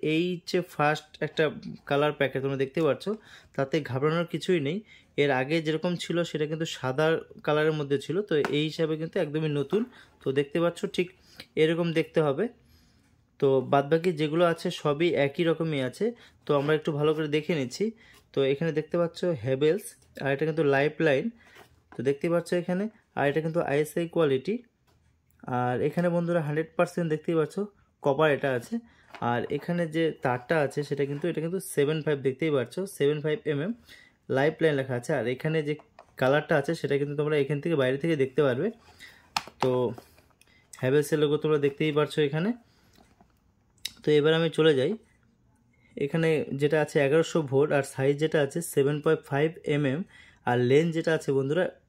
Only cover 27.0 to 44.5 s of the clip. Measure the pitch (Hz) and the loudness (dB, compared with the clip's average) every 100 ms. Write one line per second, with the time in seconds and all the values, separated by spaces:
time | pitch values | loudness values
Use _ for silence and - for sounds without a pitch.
27 | 170 151 - 165 151 - 208 _ _ _ | -2 -2 0 0 0 -4 -8 _ _ _
28 | 170 151 156 139 139 127 - 233 - _ | 0 4 4 2 0 -2 -4 -8 -10 _
29 | _ - 117 120 - 147 - 175 170 156 | _ -6 -2 -2 -2 -6 -4 -4 -2 0
30 | 165 156 139 123 - 165 139 - 147 135 | -2 0 -2 -2 0 0 0 -4 -6 -4
31 | 139 143 175 160 165 185 - - 143 156 | -4 -4 -4 -4 -4 -6 -6 0 0 0
32 | 151 143 131 131 160 143 117 - 190 - | -2 -2 -2 -2 0 0 -2 -6 -10 -2
33 | 143 151 151 151 - 143 165 240 - - | 0 0 -2 -4 -4 -4 -4 -8 -14 -20
34 | - _ _ 127 147 160 160 143 123 123 | -20 _ _ 0 0 2 0 0 -2 -6
35 | - 147 117 127 160 160 147 151 - - | -2 -2 -2 -4 -2 -2 -2 -6 -10 -20
36 | - - 131 147 147 160 139 165 139 139 | -20 0 2 2 2 0 0 -4 -2 -2
37 | 143 147 151 151 135 147 156 160 127 139 | -2 -2 0 0 0 -2 0 2 2 0
38 | 165 156 131 - 143 123 190 - _ - | -2 0 0 2 2 2 -2 -6 _ -20
39 | - - _ - - _ 131 127 123 120 | -20 -20 _ -8 -8 _ 0 2 0 -4
40 | - _ _ _ _ _ _ - 127 143 | -16 _ _ _ _ _ _ -4 2 2
41 | 147 156 147 147 151 151 143 139 156 147 | 2 0 2 2 2 2 0 0 0 0
42 | 147 - 147 156 185 240 _ _ _ _ | 0 0 0 0 -2 -4 _ _ _ _
43 | _ _ _ _ _ _ _ _ - - | _ _ _ _ _ _ _ _ -14 -6
44 | - 151 147 160 165 | 2 4 4 4 2